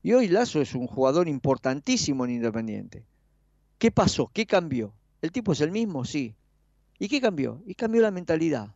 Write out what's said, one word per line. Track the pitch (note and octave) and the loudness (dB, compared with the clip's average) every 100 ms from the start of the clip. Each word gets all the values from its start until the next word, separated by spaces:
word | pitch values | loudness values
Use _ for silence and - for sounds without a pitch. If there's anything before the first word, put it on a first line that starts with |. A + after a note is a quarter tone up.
Y | F3 | 4
hoy | B3 G#3+ | 4 6
Lazo | F#3+ A#3+ D#3 | 2 2 0
es | B2+ | -2
un | B2+ B2 | -4 -6
jugador | - C3 D#3 F3 | 2 2 4 2
importantísimo | C#3 C3+ C3 C3 C3+ B3 B3+ - C3+ | 0 0 0 0 -2 -2 0 0 -2
en | B2 | -2
Independiente. | A#2+ A#2 A2 A2+ G#2 G2 G#2 - _ _ _ _ _ _ _ | -2 -2 -2 -6 -8 -10 -18 -20 _ _ _ _ _ _ _
¿Qué | A3+ | 2
pasó? | - F#3 - B2 | 4 2 0 -4
¿Qué | - A3 | -4 0
cambió? | G3 E3 B2+ G#2 _ _ _ | 0 0 -4 -6 _ _ _
¿El | E3 | -6
tipo | B3 G#3+ | -4 -2
es | C3 | 0
el | D3+ | 0
mismo? | G#3 A3+ D3+ A#2+ | 0 -4 -4 -6
Sí. | D3+ A#2+ - _ _ _ _ _ _ | -6 -6 -12 _ _ _ _ _ _
¿Y | G3+ | -4
qué | C#4+ | 0
cambió? | A#3+ E3 B2+ A#2+ G#3+ | 0 0 -4 -6 -16
Y | F#3 | -6
cambió | A3+ A3+ | 0 2
la | A3 | 2
mentalidad. | F#3 E3+ D#3+ E3 C3 G#2 | 0 -2 0 2 0 -6